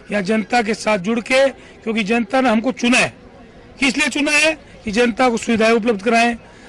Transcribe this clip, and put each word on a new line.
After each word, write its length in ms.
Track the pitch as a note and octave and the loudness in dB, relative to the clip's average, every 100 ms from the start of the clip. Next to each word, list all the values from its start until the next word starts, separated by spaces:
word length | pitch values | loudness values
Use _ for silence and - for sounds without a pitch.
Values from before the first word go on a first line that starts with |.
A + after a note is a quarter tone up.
| - | -8
यहाँ 100 | G#3 | -6
जनता 400 | F#3 A3 G#3+ B3 | -2 -2 0 -2
के 120 | A3 | 0
साथ 240 | A3 A3 G#3+ | -2 -2 -2
जुड़ 220 | F3+ A#3 | -2 -4
के, 280 | - C4 C4+ | 0 2 2
क्योंकि 540 | B3 - - - A3 | 0 -12 -12 -6 -4
जनता 360 | G3 A#3 A#3 C4 | -2 -2 0 0
ने 80 | B3+ | 2
हमको 240 | A3 B3 | 2 0
चुना 260 | - A#3+ B3 | -2 0 2
है, 160 | D#3+ - - - - - - - | 0 -4 -20 -20 -20 -20 -20 -4
किस 160 | C4+ C4 | -2 0
लिए 120 | D4 | -2
चुना 220 | D4 D4 | -2 0
है 260 | D4 D#4 D#4 - - | 2 0 -2 -8 -14
कि 60 | - | -4
जनता 380 | G3+ B3 G#3+ B3+ | 0 0 2 0
को 80 | A3+ | 0
सुविधाएं 360 | - A3+ A3 | -2 0 2
उपलब्ध 300 | A#3 A3 G#3 | 2 0 -2
कराएं, 340 | G3+ A3+ A#3 A#3 - - | 0 2 0 -2 -10 -20